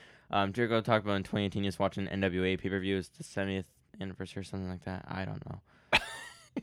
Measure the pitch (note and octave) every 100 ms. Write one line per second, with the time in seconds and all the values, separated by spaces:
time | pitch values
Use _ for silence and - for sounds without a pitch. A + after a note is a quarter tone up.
0 | - - - G2+ G2 G2+ A#2 A2+ A2 A2
1 | G2+ G2 F#2+ G#2+ G2+ G#2 G2 - G2 -
2 | G2 G2 G2 F2+ F#2 F#2 F#2+ F#2+ F#2+ F#2+
3 | F2 - - - G2 F#2+ F2+ _ _ -
4 | G2 F2+ F#2 - F#2 F#2+ F#2 F2+ - F#2
5 | - F#2 F#2+ G2+ - - - - - -
6 | - - - - - -